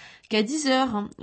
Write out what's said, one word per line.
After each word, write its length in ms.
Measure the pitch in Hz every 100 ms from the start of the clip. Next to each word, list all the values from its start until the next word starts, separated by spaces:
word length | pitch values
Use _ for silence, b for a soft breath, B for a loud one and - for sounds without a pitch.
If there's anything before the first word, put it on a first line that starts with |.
| B B _
qu'à 120 | 214
dix 240 | 220 311 277
heures. 420 | 262 262 208 208 -